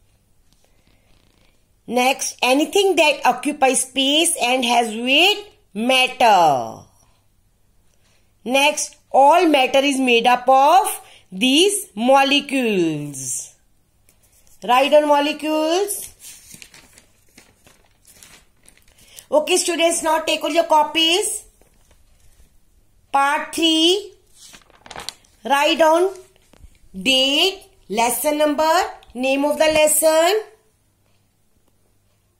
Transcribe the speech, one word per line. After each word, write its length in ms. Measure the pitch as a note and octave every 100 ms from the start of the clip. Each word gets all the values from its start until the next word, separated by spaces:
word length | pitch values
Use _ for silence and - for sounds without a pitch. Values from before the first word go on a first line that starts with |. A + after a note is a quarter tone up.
| _ _ _ _ _ _ _ _ _ _ _ _ _ _ _ _ _ _ -
Next, 520 | A#3+ B3+ C4+ - -
anything 540 | B3 C4+ D#4 G4+ G4 D#4+
that 300 | D4+ - B3
occupies 560 | A#3+ C#4+ D4 C4 C4
space 560 | - C#4 C4+ D4+ E4+ -
and 220 | A#3+ C4
has 320 | A#3+ A#3+ A#3 G#3+
weight, 560 | B3 C#4 F#4 G#4 - _ _
matter. 1080 | G3+ A#3+ C4 B3+ B3+ A#3+ G3 D3+ C3+ A2+ G#2+ - _ _ _ _ _ _ _ _ _ _ _ _ _ _ _ A3
Next, 500 | C4+ D4 D4 - - _
all 360 | - C#4+ E4+ F4
matter 320 | C#4+ C4 C#4
is 200 | C#4 C4
made 280 | B3+ A#3 B3
up 200 | B3 B3
of 540 | C4 C#4 F#4 A4 - - - -
these 580 | F#3 B3+ C#4+ G4 G4+ -
molecules. 1600 | G#3 B3 C4+ C#4 C#4+ C#4+ C4+ A#3+ G3 E3 D3+ D3 C3+ C3 - - _ _ _ _ _ _ _ _ _ _ _
Write 300 | F#3+ B3 C#4
on 140 | D4+ D4+
molecules. 1040 | C#4+ C#4+ D4 D4+ D#4 D#4 F4 G4+ - - - - - - - - - - - _ _ _ - _ _ _ _ _ _ _ - - - _ _ _ _ _ _ _ - -
Okay, 280 | D4+ D4+ F4+
students, 460 | F4+ E4 E4 E4
now 160 | D#4+ D#4+
take 220 | D#4 D#4
all 100 | D#4
your 120 | D#4+
copies. 800 | E4 D#4 D4+ D#4+ D#4+ F4+ G#4 - - _ _ _ _ _ _ _ _ _ _ _ _ _ _ _ _
Part 420 | C#4 C#4 D4+ D4+
three. 600 | - E4 D#4+ E4 G4+ - - _ _ - - _ _ - - - - _ _ A3+
Write 320 | C#4 D4+ D4+
down 300 | D#4 E4 F#4+ - - _ _ - - _ _ F#3+
date, 640 | F#3 C4 C4+ D4 F#4 F#4+ - _ -
lesson 500 | G#3 A#3+ - D4+ D4+
number, 320 | D4+ D4 D#4 E4+ G#4 - -
name 320 | A#3+ C4 C#4 D4
of 120 | D4
the 80 | D#4
lesson. 760 | D#4 D4+ - D#4+ D#4+ E4+ G#4+ - _ _ _ _ _ _ _ _ _ _ _ _ _ _ _ _ _ _